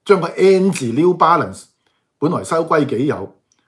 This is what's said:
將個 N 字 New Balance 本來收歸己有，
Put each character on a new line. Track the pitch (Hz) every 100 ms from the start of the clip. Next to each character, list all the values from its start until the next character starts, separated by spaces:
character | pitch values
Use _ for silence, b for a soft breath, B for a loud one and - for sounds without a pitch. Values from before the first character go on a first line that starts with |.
將 | - 190
個 | 160
N | - 185 190 190
字 | - 120
New | 120 180 170
Balance | 165 170 98 95 - _ _ _ _ _
本 | 156
來 | 147
收 | - 165
歸 | 165 160 135
己 | 110 143
有， | 92 98 _ _ _